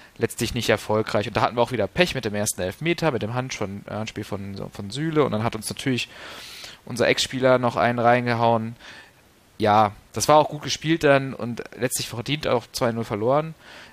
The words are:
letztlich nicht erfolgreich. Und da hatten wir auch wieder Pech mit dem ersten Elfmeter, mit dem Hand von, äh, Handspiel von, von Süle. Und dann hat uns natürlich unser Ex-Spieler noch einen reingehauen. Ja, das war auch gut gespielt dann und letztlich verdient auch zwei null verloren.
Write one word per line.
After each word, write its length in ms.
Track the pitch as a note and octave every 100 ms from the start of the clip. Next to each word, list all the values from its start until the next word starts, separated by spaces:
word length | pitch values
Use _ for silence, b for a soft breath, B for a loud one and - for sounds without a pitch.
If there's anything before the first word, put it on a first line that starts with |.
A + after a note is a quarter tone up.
| B -
letztlich 360 | A#2 - A2+
nicht 160 | B2 A2
erfolgreich. 580 | G#2+ - G#2+ A2 A2 A2
Und 100 | A2
da 40 |
hatten 140 | A#2+ A#2+
wir 80 |
auch 80 | A#2
wieder 160 | B2 G2
Pech 260 | - F3
mit 120 | C3+ A2+
dem 100 | G#2
ersten 260 | G#2 -
Elfmeter, 500 | F#2 - D#3+ E3+ E3
mit 120 | A#2+
dem 100 | G#2
Hand 200 | B2 B2+ -
von, 280 | G2+ G2 -
äh, 60 |
Handspiel 320 | G#2 A2 - G#2+
von, 440 | G2 G2 G2 G2
von 200 | - G2+
Süle. 320 | B2 D#3+ D3+
Und 80 | B2+
dann 120 | G#2+
hat 120 | A2+ A2
uns 140 | G#2+
natürlich 400 | G#2+ C#3 B2 - B B B B B B B -
unser 220 | A2+ F#2
Ex-Spieler 520 | - - C3 B2+ B2+
noch 160 | B2 A#2
einen 240 | G#2+ A#2+
reingehauen. 760 | A#2 B2 A#2+ A#2 A#2 A#2 A2+ A#2+ B B B B _ _ _ _
Ja, 320 | G#2 G#2 G#2+ G#2+ -
das 160 | - -
war 100 | D3+
auch 120 | C#3+
gut 140 | D3
gespielt 400 | C#3 - D3+ D#3+
dann 300 | D3 C#3 C3+
und 300 | A#2+ A#2 A#2 - -
letztlich 320 | B2 - -
verdient 380 | A2+ A#2+ D3+ -
auch 180 | A#2 -
zwei 200 | - B2
null 120 | A2+
verloren. 500 | A2+ G#2+ A2 C#3+ D#3+ D#3 B B B